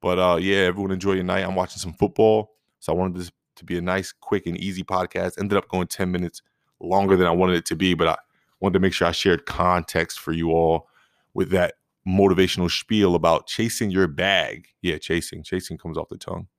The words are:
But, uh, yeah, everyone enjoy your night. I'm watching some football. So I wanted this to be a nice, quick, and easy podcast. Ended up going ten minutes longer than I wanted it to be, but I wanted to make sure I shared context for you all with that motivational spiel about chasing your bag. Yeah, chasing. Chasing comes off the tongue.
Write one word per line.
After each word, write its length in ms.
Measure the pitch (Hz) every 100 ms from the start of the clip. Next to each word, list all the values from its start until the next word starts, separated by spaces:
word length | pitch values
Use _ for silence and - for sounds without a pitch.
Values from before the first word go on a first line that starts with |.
But, 180 | 92 90
uh, 180 | 92 87
yeah, 200 | 95 98
everyone 340 | 92 90 98
enjoy 220 | 95 98
your 100 | 95
night. 220 | 90 95 92
I'm 100 | 95
watching 220 | 92 -
some 160 | 82
football. 640 | 80 101 - 110 110 104 _ _ _
So 120 | -
I 40 | 82
wanted 240 | 92 90
this 120 | 87 _ _ _
to 100 | 82
be 120 | 87
a 40 |
nice, 300 | 87 95 95
quick, 360 | - - 104 90
and 100 | 87
easy 260 | 98 92
podcast. 560 | 90 92 90 92 90 -
Ended 180 | 98 98
up 120 | -
going 180 | 92 87
ten 240 | - 92
minutes 300 | 90 87 - _ _ _ _
longer 360 | 87 95 98 95
than 120 | 90
I 40 |
wanted 260 | 85 92 90
it 80 | -
to 80 | 80
be, 180 | 92
but 140 | 85 82
I 100 | 80 _ _ _ _
wanted 140 | 98
to 60 | 92
make 140 | 95
sure 140 | - 87
I 40 |
shared 340 | 85 98 85 -
context 760 | - 87 90 85 85 82 -
for 120 | -
you 180 | 82 82
all 380 | 82 82 80 - _ _ _ _ -
with 160 | 95
that 240 | 92 87 - _ _ -
motivational 640 | 92 98 92 92 - 87
spiel 420 | - - 110 98
about 320 | 87 82 78 -
chasing 460 | - 113 - 107
your 160 | 92 92
bag. 600 | 73 92 98 69 53 - _
Yeah, 160 | 90 78
chasing. 460 | - 87 - 85
Chasing 340 | 80 92 - 80
comes 180 | 82 80
off 140 | 80
the 80 | -
tongue. 300 | - 87 95